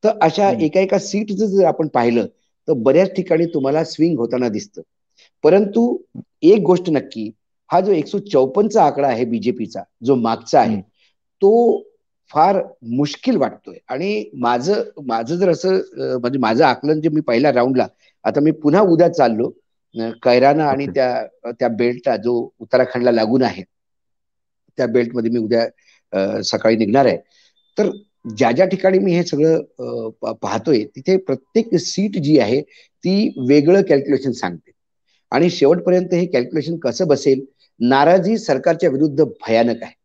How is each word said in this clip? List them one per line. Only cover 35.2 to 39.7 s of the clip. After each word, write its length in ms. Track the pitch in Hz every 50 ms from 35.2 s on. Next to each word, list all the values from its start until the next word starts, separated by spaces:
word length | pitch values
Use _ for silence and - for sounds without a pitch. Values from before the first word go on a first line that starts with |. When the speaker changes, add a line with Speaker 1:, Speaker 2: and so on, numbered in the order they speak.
| _ _
Speaker 1:
आणि 180 | - 131 165 180
शेवटपर्यंत 640 | - - 143 135 170 180 175 185 180 180 180 180 180
हे 120 | 170 180
कॅल्क्युलेशन 520 | 175 - 127 123 123 - 156 135 160 170 160
कसं 300 | - 127 117 - 185 156
बसेल. 380 | 143 131 - - 135 131 135 - _ _ _ _ _ _
नाराजी 580 | 117 120 131 135 143 160 180 196 165 190 226 208
सरकारच्या 520 | - - 143 131 - 175 165 160 - 165
विरुद्ध 340 | 131 135 151 156 139 139 156
भयानक 600 | 123 95 _ - - 113 113 117 120